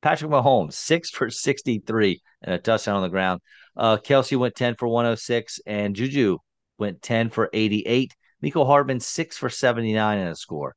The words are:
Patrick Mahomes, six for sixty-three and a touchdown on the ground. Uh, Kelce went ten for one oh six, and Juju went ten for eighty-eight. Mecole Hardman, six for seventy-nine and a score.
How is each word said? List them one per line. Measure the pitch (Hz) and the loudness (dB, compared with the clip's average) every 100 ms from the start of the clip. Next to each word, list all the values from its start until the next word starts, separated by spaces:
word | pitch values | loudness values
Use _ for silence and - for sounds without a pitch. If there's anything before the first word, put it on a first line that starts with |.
Patrick | 151 160 151 | 2 0 2
Mahomes, | 147 127 127 78 | 2 4 4 2
six | - - 165 165 | -8 0 0 -2
for | - 117 | -6 -6
sixty-three | - - 135 - 110 - 110 104 87 _ _ | -4 -2 -2 -2 -4 -2 2 2 0 _ _
and | - | -6
a | 90 | -4
touchdown | - 110 - 101 | 0 0 2 0
on | |
the | 92 | 0
ground. | 95 92 90 _ - _ - | 0 0 -2 _ -20 _ -2
Uh, | 113 110 | 2 2
Kelce | - 139 127 135 | 4 2 4 0
went | 123 | -2
ten | - 123 | 0 -2
for | 117 120 | -2 0
one | 117 120 | 2 0
oh | |
six, | 113 - 120 113 - - | -2 -2 -2 -2 -14 -6
and | 104 104 | -4 -2
Juju | 98 131 139 110 87 _ _ _ _ | -2 -2 2 2 2 _ _ _ _
went | 104 90 | -8 -6
ten | - 117 113 | -2 0 0
for | - 107 | -2 -2
eighty-eight. | 107 110 107 - 123 131 - _ _ | 0 0 0 0 0 0 -8 _ _
Mecole | 147 160 131 | -4 0 4
Hardman, | 143 139 127 | 4 4 -4
six | - - 160 - | -6 -6 -8 -6
for | 127 | -8
seventy-nine | - 131 117 113 110 107 104 | 0 0 2 0 0 2 0
and | 90 | -2
a | 80 | -6
score. | - 78 69 | -10 -8 -8